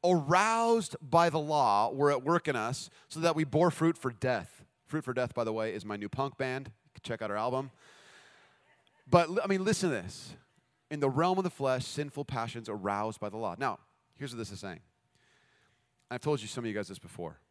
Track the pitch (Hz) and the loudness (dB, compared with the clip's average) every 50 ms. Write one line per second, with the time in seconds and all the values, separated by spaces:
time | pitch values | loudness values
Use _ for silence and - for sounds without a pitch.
0 | - 175 180 175 147 139 170 180 208 220 226 226 233 233 233 233 185 - - - | 6 6 4 4 6 4 4 6 6 4 4 4 4 4 4 4 2 -2 -8 -12
1 | - 135 120 165 170 170 143 160 151 147 156 147 135 110 101 101 107 113 104 135 | -6 4 6 6 6 6 4 0 -2 2 2 4 6 6 6 6 4 2 2 2
2 | 143 143 143 127 127 143 170 170 - - 139 120 107 117 135 - - - _ - | 4 4 4 4 2 2 2 2 2 0 -2 0 -2 -2 -4 -6 -10 -14 _ -20
3 | - _ - 160 160 170 160 156 160 139 117 151 175 175 151 - 165 165 165 - | -20 _ -8 0 2 2 2 2 0 0 2 4 4 4 4 4 2 2 2 0
4 | - 131 120 107 - 127 123 104 85 - - - - _ _ _ _ _ - 156 | -4 -6 -6 -2 -2 -2 -2 -2 -4 -8 -18 -20 -20 _ _ _ _ _ -8 -6
5 | 151 131 127 120 127 117 - - 117 110 110 110 110 110 95 104 92 104 104 104 | -6 -4 -2 -2 -2 -2 -2 -4 -4 -4 -2 -4 -4 -4 -6 -8 -8 -8 -10 -8
6 | 101 101 - - 135 143 - _ 135 131 127 135 139 120 - _ _ _ _ - | -8 -8 -6 -4 -6 -6 -4 _ -6 -6 -6 -8 -10 -12 -18 _ _ _ _ -20
7 | _ - 117 113 113 104 101 104 110 123 123 131 139 135 _ _ _ - - - | _ -10 -8 -6 -6 -4 -4 -2 -2 -2 -2 -4 -6 -8 _ _ _ -20 -20 -20
8 | - - - - - - _ _ _ _ _ _ _ _ _ _ _ _ _ _ | -20 -20 -20 -20 -20 -20 _ _ _ _ _ _ _ _ _ _ _ _ _ _
9 | _ - 123 175 170 156 180 208 - 196 196 190 190 - 175 - - 175 139 104 | _ 4 6 6 6 4 -2 -4 0 0 0 0 2 0 0 0 0 -2 -2 -2
10 | 90 90 - - - - - - _ _ _ _ _ _ _ _ _ _ 151 147 | -4 -8 -12 -14 -16 -18 -20 -20 _ _ _ _ _ _ _ _ _ _ -4 0
11 | 143 135 127 139 165 180 185 190 190 180 - - 139 135 131 123 - - - - | 0 0 2 2 2 2 2 2 0 -2 -2 -2 0 0 0 0 -2 -6 -6 -6
12 | 151 143 - 143 143 - 135 120 113 117 - 120 113 110 107 104 92 101 101 101 | -6 -6 -6 -10 -8 -6 -4 -4 -4 -4 -6 -10 -8 -8 -8 -4 -2 -2 -2 0
13 | 107 110 107 - - 104 98 110 113 98 85 110 139 127 101 - _ _ _ _ | -2 -4 -6 -6 -8 -8 -6 -6 -6 -6 -4 -4 -4 -4 -4 -6 _ _ _ _
14 | _ _ _ _ 135 135 117 117 113 95 101 92 - 98 90 - _ _ _ _ | _ _ _ _ -14 -12 -10 -10 -10 -10 -10 -12 -12 -14 -14 -14 _ _ _ _
15 | _ _ _ _ _ _ _ _ _ _ _ _ _ _ _ _ _ _ _ _ | _ _ _ _ _ _ _ _ _ _ _ _ _ _ _ _ _ _ _ _
16 | _ _ 120 120 - 147 151 135 107 104 - 131 120 113 104 107 101 92 95 87 | _ _ -12 -6 -2 -2 -2 -2 -4 -8 -10 -6 -6 -4 -4 -4 -6 -6 -10 -16
17 | - - - - 87 80 73 - _ _ | -16 -18 -12 -12 -12 -12 -12 -16 _ _